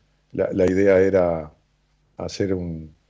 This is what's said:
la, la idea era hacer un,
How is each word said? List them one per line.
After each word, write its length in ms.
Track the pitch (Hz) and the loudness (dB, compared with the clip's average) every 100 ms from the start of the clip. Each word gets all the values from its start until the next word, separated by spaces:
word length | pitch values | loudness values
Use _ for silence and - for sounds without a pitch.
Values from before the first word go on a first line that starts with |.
| _ _ _ | _ _ _
la, 160 | - 92 | -4 -2
la 140 | 95 92 | 0 2
idea 340 | 92 98 95 | 2 4 4
era 520 | 95 92 87 82 78 _ _ _ _ _ _ - | 4 2 2 -2 -8 _ _ _ _ _ _ -12
hacer 380 | 87 - 98 | -10 -6 -4
un, 400 | 95 87 80 78 _ | -4 -6 -10 -14 _